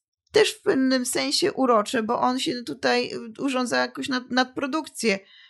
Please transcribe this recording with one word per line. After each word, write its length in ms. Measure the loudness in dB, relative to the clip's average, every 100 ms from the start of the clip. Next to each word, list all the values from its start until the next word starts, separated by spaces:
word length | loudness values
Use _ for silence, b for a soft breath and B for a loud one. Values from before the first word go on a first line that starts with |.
| _ _ _
też 220 | 4 4
w 80 | 2
pewnym 440 | 0 2 2 0 0
sensie 480 | -2 -2 0 0
urocze, 500 | 2 4 4 2 -2
bo 160 | -2 0
on 200 | 0 0
się 240 | -2 -4
tutaj, 500 | -8 -2 0 2 0
y, 280 | -6 -10 -6
urządza 360 | -2 -2 0 0
jakąś 320 | -2 -4 -4
nad-, 220 | -4 0
nadprodukcję. 880 | 0 0 -2 -4 -4 -6 -2 0 -2 b b